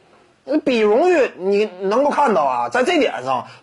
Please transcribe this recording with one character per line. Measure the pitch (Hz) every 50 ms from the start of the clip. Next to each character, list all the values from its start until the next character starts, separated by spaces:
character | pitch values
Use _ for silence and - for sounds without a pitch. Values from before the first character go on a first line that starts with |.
| _ _ _ _ _ _ _ _ _
那 | - 285 311
比 | - 285 247 226
荣 | 214 208 208 262 339 359
誉， | 359 302 233 175 131
你 | 143 180 196 202 202 214 214 180 180 196
能 | 190 208 254 285
够 | 285
看 | - - 285 247 202
到 | 165 147
啊， | 135 127 120 120
在 | 120 - 247 254
这 | 330 359 320
点 | 247 - - 120 127
上， | 135 131 120 - - - -